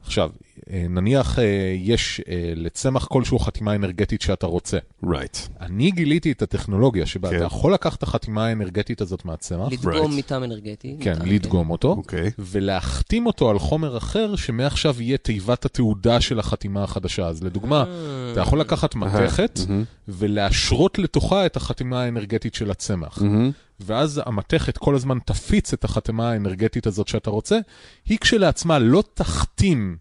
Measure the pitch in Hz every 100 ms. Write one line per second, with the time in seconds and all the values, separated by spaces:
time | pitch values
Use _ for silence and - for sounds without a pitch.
0 | - - 80 - _ - - 95 85 90
1 | 98 135 127 123 113 98 95 92 95 113
2 | - - - 87 85 82 82 - 131 131
3 | - 135 117 123 - - 107 104 98 90
4 | 101 107 - 95 90 87 - 95 - _
5 | 90 76 67 - - - 90 95 156 175
6 | 151 165 165 127 104 98 - 98 131 104
7 | 80 92 90 87 82 104 151 190 165 -
8 | - 117 - 107 113 110 95 90 104 117
9 | 92 90 85 80 - 87 117 127 127 160
10 | 156 143 135 135 127 107 104 107 131 143
11 | 127 82 87 101 90 90 82 85 131 120
12 | - 90 90 107 95 101 98 92 65 65
13 | - 220 240 - 123 101 71 156 156 120
14 | - 202 214 202 - 117 139 - 156 123
15 | 117 135 - 107 95 123 139 - 117 101
16 | 117 117 - 117 101 - 101 98 98 -
17 | 90 - 87 80 92 87 110 147 139 175
18 | 156 135 123 117 87 147 - 165 165 113
19 | 92 104 117 71 214 - 92 101 113 -
20 | - 92 104 104 101 - - 123 190 -
21 | 175 156 - 190 180 - - 127 127 123
22 | 123 117 104 110 117 - 104 98 - 95
23 | 78 - 101 104 127 139 _ _ 98 110
24 | 156 143 127 104 - 160 - - - 139
25 | 131 127 - - - 208 - - 107 -
26 | - 110 117 113 101 92 110 127 113 98
27 | 101 110 - 107 - 220 208 - - -
28 | - 220 - 226 180 - 170 151 113 156
29 | - - - 78 - - 196 147 98 80